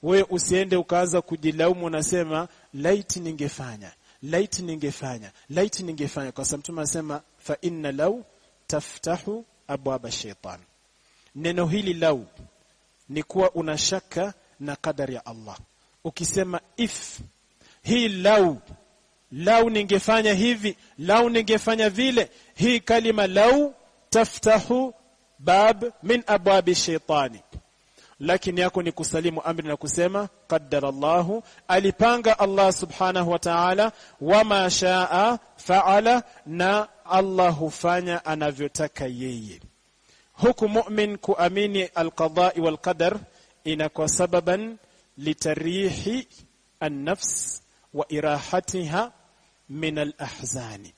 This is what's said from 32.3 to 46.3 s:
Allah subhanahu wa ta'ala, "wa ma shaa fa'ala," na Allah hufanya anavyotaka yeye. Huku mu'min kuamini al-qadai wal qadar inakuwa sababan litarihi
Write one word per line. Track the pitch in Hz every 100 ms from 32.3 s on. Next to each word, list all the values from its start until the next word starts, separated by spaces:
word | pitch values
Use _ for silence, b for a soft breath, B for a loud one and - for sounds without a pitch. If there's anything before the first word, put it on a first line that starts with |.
| 220
Allah | 202 196 190
subhanahu | 185 175 - 185 185 170
wa | 170
ta'ala, | 175 170 180 185 220 B B B
"wa | 143 202
ma | 220 202 185
shaa | - 185 185 180 175 214 240 _ _
fa'ala," | - 185 185 202 220 247 - B -
na | 165 185 208 214 _ -
Allah | 185 190 185 180 156
hufanya | 160 - 170 180 180 175 160
anavyotaka | 156 151 135 143 - 151 - 135
yeye. | 123 131 120 107 92 - _ _ _ b b b
Huku | - 233 247 214
mu'min | 220 208 214 208 202
kuamini | - 196 175 190 208 196
al-qadai | 180 - 165 - 160 160 180 175
wal | 165 156
qadar | - 170 170 208 - b b b
inakuwa | 156 156 156 - 156
sababan | - 175 180 165 185 220 226 b b b -
litarihi | 147 156 165 151 160 185 190 117 196 247 247